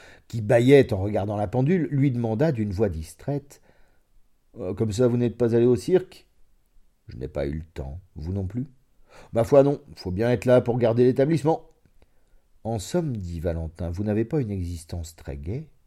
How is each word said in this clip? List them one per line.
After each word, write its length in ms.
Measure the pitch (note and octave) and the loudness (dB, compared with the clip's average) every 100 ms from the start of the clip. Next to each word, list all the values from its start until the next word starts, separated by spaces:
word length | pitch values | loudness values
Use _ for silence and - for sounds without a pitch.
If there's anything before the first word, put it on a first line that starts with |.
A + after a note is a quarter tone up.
| - - - | -20 -20 -12
qui 140 | A#2 | -6
bâillait 500 | G#2+ A#2+ B2 C#3 B2+ | 2 4 8 8 6
en 60 | G2+ | 0
regardant 400 | G2+ G2+ G2+ G#2 | -2 -2 -2 -2
la 100 | G#2 | -2
pendule, 400 | B2 C3+ F#3 D3 | 0 2 2 0
lui 180 | C#3 C#3+ | 0 0
demanda 420 | A#2+ A#2 A2 D#3 | 0 -2 0 0
d'une 220 | A#2+ G#2 | 0 -4
voix 160 | F#2 G#2+ | 0 -2
distraite, « 720 | D#2+ D#2 - - C#3+ C#3+ - _ _ _ _ _ _ _ _ _ - | -2 -10 -12 -8 -8 -8 -18 _ _ _ _ _ _ _ _ _ -10
Euh, 160 | F#2 | -8
comme 180 | G2 A2+ | -2 -2
ça, 160 | G2+ B2+ | 2 2
vous 100 | A#2+ | 2
n'êtes 200 | A#2+ - | 0 0
pas 180 | A#2+ A#2 | 0 4
allé 100 | A#2+ | 4
au 100 | B2 | 2
cirque ? » 520 | - F3+ F#3 - _ _ - _ _ _ _ _ - | 2 0 0 -12 _ _ -20 _ _ _ _ _ -18
Je 100 | - | -12
n'ai 100 | B1+ | -8
pas 180 | - C#2+ | -6 -4
eu 80 | |
le 100 | D#2 | -6
temps. 380 | D#2+ - C2+ D#2 - - | -10 -12 -12 -12 -16 -12
Vous 180 | D#2 | -8
non 120 | F#2+ F#2 | -6 -6
plus ? 200 | B2 C#3 - _ _ _ - - | -6 -10 -12 _ _ _ -20 -6
Ma 100 | A2+ | -2
foi, 200 | A2+ C#3+ | 4 6
non, 180 | C#3 C#3+ - D#2+ | 6 2 -8 -14
faut 160 | F#2 | -8
bien 200 | F2+ A#2 | -2 0
être 140 | A#2+ A#2+ | 0 4
là 160 | B2 | 4
pour 160 | A#2 A#2+ | 4 0
garder 260 | A2+ A#2 | 2 4
l'établissement. 640 | B2 C3 C#3 E3 C#3+ D#3+ - _ _ _ _ _ _ - _ _ | 4 4 2 0 0 -2 -6 _ _ _ _ _ _ -20 _ _
En 160 | A2 A2+ | -8 -8
somme, 380 | - F3+ D#3+ A2+ | -4 -4 -4 -6
dit 220 | F2 E2+ | -8 -6
Valentin, 500 | E2+ E2 D#2+ - E2+ | -4 -4 -6 -8 -8
vous 140 | F2 | -6
n'avez 220 | G#2 G#2 A2+ | -2 -2 -2
pas 140 | D#3 | -4
une 120 | A2+ | -4
existence 640 | G2 F2 F2 - E2+ D#2+ - | -6 -6 -10 -10 -12 -12 -14
très 220 | - C#2 | -14 -12
gaie ? 300 | D2 B2 D#3 _ | -10 -10 -12 _